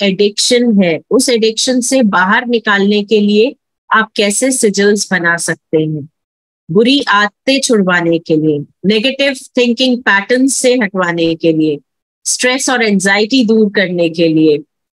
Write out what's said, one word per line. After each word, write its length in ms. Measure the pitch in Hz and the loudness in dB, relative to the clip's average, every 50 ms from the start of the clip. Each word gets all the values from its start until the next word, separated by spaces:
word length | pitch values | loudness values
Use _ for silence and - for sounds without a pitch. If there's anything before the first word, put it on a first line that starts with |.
addiction 800 | 202 196 190 165 208 214 214 - - - 247 240 247 240 214 196 185 | -2 -2 0 0 0 0 0 -2 -2 0 2 2 2 2 2 2 2
है, 160 | 170 160 156 - - | 2 0 -4 -4 -2
उस 180 | 196 262 262 269 | 0 0 0 0
addiction 520 | 240 220 220 220 220 - - 262 254 254 | 0 0 0 0 -2 -2 -4 -2 -2 -2
से 200 | 233 - 262 269 | -2 0 0 2
बाहर 460 | 240 196 196 180 185 185 214 240 247 | 2 2 2 0 0 2 0 -2 0
निकालने 560 | 233 240 220 - 220 202 196 196 202 208 208 202 | -2 -2 -2 0 0 0 0 2 0 0 0 0
के 160 | 202 226 208 | 0 0 2
लिए 360 | 208 208 208 208 226 277 - _ _ _ _ _ _ - 190 | 2 2 2 2 2 0 -2 _ _ _ _ _ _ -2 0
आप 160 | 220 214 220 - | 0 0 -2 -2
कैसे 360 | - 208 202 208 - 254 269 | -2 -2 -2 -2 -2 -2 -2
sigils 600 | 254 - - 208 190 196 202 208 220 208 - - | -2 0 0 0 0 2 2 2 2 0 -2 -4
बना 260 | 190 175 170 170 170 | -4 -2 -2 -2 -2
सकते 400 | 165 - - 160 - _ - - | -2 -4 -6 -8 -8 _ -4 -2
हैं, 320 | 156 156 156 156 151 143 - _ _ _ _ _ _ _ _ _ _ _ - | -2 -2 -2 -4 -8 -10 -14 _ _ _ _ _ _ _ _ _ _ _ -2
बुरी 300 | 160 202 233 247 277 285 254 | 0 0 2 2 2 0 0
आदतें 520 | - 202 202 208 208 _ _ - 269 269 269 | 0 0 0 0 -2 _ _ -2 -2 -2 0
छुड़वाने 600 | - - 240 208 190 180 175 175 170 170 170 160 | 0 0 0 0 2 0 0 0 0 0 -2 -2
के 160 | - - 160 | -2 -2 -2
लिए, 300 | 156 156 156 147 143 143 - _ _ - | 0 0 0 -2 -2 -6 -10 _ _ -2
negative 480 | 190 214 220 214 262 262 - 277 285 269 - - - - | 0 0 0 0 -2 -2 -2 -2 -2 -4 -6 -12 -6 -2
thinking 440 | 254 247 240 233 233 262 254 240 240 | 0 0 0 0 0 0 0 0 -2
पैटर्न 460 | - 220 196 196 196 - 247 254 262 | 0 0 0 0 0 0 0 0 2
से 260 | 277 247 - - 247 247 | 0 0 0 0 2 2
हटवाने 600 | 254 214 190 - 190 180 170 170 170 165 165 165 | 2 0 -2 -2 -2 -2 -2 -2 -2 -2 -2 -2
के 180 | 165 - 165 160 | 0 0 0 2
लिए, 260 | 156 156 156 147 147 _ _ _ _ _ _ _ _ - | 2 0 -2 -2 -6 _ _ _ _ _ _ _ _ -8
stress 440 | - - - - 247 254 262 - 277 | -8 -6 -2 -2 -2 -2 -2 -2 -2
और 140 | 262 240 233 | 0 0 0
anxiety 640 | 214 202 190 175 196 196 208 220 214 262 262 233 | 0 0 0 0 0 0 0 0 0 0 0 2
दूर 260 | 202 226 220 220 202 | 2 2 2 2 0
करने 380 | 202 220 185 175 180 175 170 165 | 0 -2 -2 -2 -2 -2 -2 -2
के 180 | 165 170 170 | 0 0 0
लिए, 300 | 165 160 160 156 156 147 143 - _ _ _ _ _ _ | 0 2 2 2 2 2 0 -4 _ _ _ _ _ _